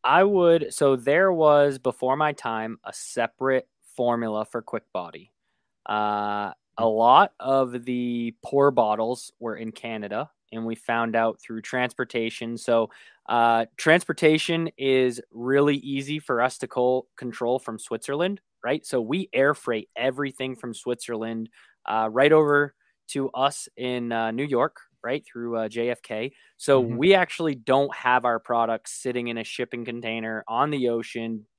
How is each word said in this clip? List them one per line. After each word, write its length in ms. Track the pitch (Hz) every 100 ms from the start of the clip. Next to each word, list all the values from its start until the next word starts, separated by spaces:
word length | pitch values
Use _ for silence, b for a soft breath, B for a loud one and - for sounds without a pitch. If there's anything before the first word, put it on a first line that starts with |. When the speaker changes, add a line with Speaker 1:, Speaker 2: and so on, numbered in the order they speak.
Speaker 1:
I 200 | 123 160
would, 500 | 196 196 175 165 151
so 220 | - 143 131
there 360 | 123 156 190
was, 460 | 170 156 147 143 135
before 400 | 127 - 127 139
my 160 | 151
time, 460 | 143 120 113 113 113
a 80 | -
separate 760 | - - - 117 _ 131 131 - _ _ -
formula 500 | 120 117 113 107 110
for 180 | 120
Quick 280 | - 113 _
Body. 400 | 92 87 80 - _ _ _ _ _ -
Uh, 680 | 107 107 104 104 104 101 - _ -
a 100 | 117
lot 460 | 110 117 143 202 _
of 460 | 127 135 127 120 120
the 500 | 123 123 120 117 -
pour 280 | - 139 139
bottles 600 | 127 107 107 113 127 - _
were 160 | 117 107
in 160 | 113
Canada, 600 | - 117 110 101 104 151 _ _
and 140 | 113 113
we 80 | 110
found 400 | - 117 117 113
out 240 | 113 110
through 220 | - 113
transportation. 960 | - 127 127 - 123 117 113 - 117 117
So, 320 | - 117 110 B B B -
uh, 380 | 120 117 113 113 -
transportation 920 | 156 170 - 160 160 156 - 165 165 -
is 440 | 135 131 127 120 -
really 460 | 117 120 139 143 143
easy 400 | 139 135 135 151
for 220 | - 123
us 160 | 123 -
to 100 | 123
co-, 400 | - 123 127 - -
control 440 | 123 110 120 127
from 180 | - 110
Switzerland, 640 | - 113 - 143 180 202 _ _
right? 200 | 117 151
So 180 | - 127
we 280 | 113 170 185
air 220 | 127 139
freight 360 | 147 - 113 - -
everything 600 | 127 131 139 131 131 123
from 180 | 123
Switzerland, 760 | 113 123 123 - 113 113 113 113 b b b -
uh, 240 | 110 110
right 200 | 113 143
over 420 | 156 151 143 143 _ _ _ -
to 200 | 143 135
us 380 | - 139 - - -
in, 340 | 123 123 120
uh, 200 | 117 113
New 140 | 113 147
York, 360 | 123 147 - _ _
right, 220 | 117 139 _
through, 320 | 117 117 117
uh, 100 | 110
J 220 | 113 120
F 120 | 120
K. 280 | - 110 131 b b _
So 260 | - 135
Speaker 2:
Mm-hmm. 120 | 120 117
Speaker 1:
we 180 | 170 196
actually 400 | 180 - 160 135
don't 380 | 110 135 139 -
have 280 | 127 127
our 160 | 123 113
products 520 | - 117 117 113 -
sitting 380 | - 127 123 120
in 100 | 117
a 40 |
shipping 400 | 110 - 123 120
container 600 | 120 117 117 113 113 110 -
on 220 | 117 147
the 200 | 147 123
ocean 580 | 117 113 120 113 110 107